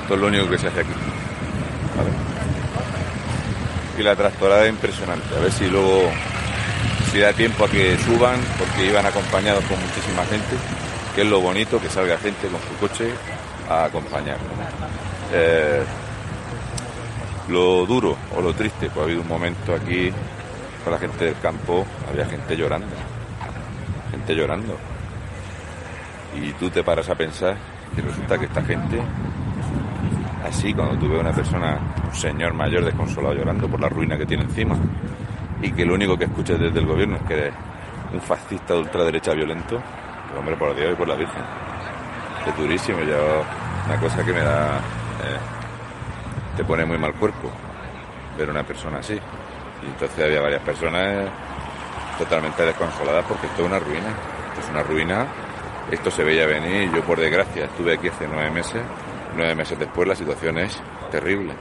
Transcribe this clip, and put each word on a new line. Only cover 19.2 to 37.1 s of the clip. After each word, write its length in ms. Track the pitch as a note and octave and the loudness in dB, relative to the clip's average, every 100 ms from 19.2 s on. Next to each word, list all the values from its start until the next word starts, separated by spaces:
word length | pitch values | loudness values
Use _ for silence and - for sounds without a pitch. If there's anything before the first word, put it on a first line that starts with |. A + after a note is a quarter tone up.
un 60 | E2 | -2
momento 460 | E2 F2 F2 - | 0 -2 -2 -2
aquí 400 | E2+ F2 F2+ F2+ F#2 - - - - - - | -2 0 0 0 -2 -8 -10 -12 -12 -12 -6
con 100 | - | -2
la 60 | E2 | -2
gente 260 | E2+ D#2+ E2+ | -2 0 0
del 140 | D2+ | 2
campo, 440 | E2 D#2+ - F2 G2 - C2+ | -2 -2 0 0 0 -6 -6
había 200 | C#2+ C#2+ | -2 -2
gente 280 | D2+ C2 E2 | -4 -4 -2
llorando, 400 | D2+ D#2 G2+ C#2+ - - - - - - - - - - - | 0 -2 -4 -8 -8 -8 -10 -10 -10 -10 -10 -10 -8 -8 -6
gente 240 | C#2 - D#2+ | -6 0 0
llorando. 420 | D2 E2 A2 E2 - - - - - - - - - - - - - - - D2 | 2 0 -4 -8 -8 -10 -8 -10 -10 -10 -10 -12 -12 -12 -12 -12 -12 -14 -10 -6
Y 140 | D2 | -6
tú 160 | D2 F2+ | -2 0
te 140 | F2+ | 2
paras 260 | E2+ E2 D#2+ | 2 2 2
a 60 | F2 | 0
pensar 420 | D#2+ D2+ F#2 G2+ - - - E2 | 0 0 0 -2 -8 -14 -8 -4
que 80 | |
resulta 340 | D#2 E2 - F#2 | -4 -4 0 0
que 80 | D2 | 0
esta 160 | - | -2
gente, 400 | - F2 - A#2 - - - - - - - - - - - - - - D#2+ | 0 -2 0 -2 -2 -4 -4 -4 -4 -2 -2 -2 -4 -2 -2 0 -2 -4 -4
así, 280 | - G2 G#2 | -2 0 2
cuando 200 | D2+ - | 2 2
tú 100 | D2 | 2
ves 80 | D#2+ | 2
a 40 | |
una 100 | E2 | 2
persona, 460 | D#2 D2+ F2 E2 D2 - - - | 2 2 2 2 0 0 -2 -2
un 80 | |
señor 400 | - D#2+ D2+ E2+ | 0 -2 0 0
mayor 320 | E2 D2 E2+ E2+ | 2 2 4 4
desconsolado 480 | D#2 - - C#2 | 2 0 0 0
llorando 340 | C#2+ C#2 - - | 2 2 0 0
por 140 | - | 2
la 80 | C#2+ | 0
ruina 260 | D#2 D#2+ D#2 | 2 0 0
que 120 | D2+ | 0
tiene 160 | D2+ | 0
encima, 320 | D2+ - G#2+ - - - - - - - - - | 0 2 2 4 2 0 -4 -6 -6 -6 -6 -4
y 120 | G2 | -2
que 120 | F2+ | 2
lo 120 | F2 F#2 | 4 4
único 200 | G2 F2+ | 4 4
que 60 | E2+ | 2
escuchas 340 | - - E2+ | 0 0 2
desde 200 | E2 E2 | 4 2
el 60 | D#2 | 2
gobierno 300 | D#2 G#2 | 4 2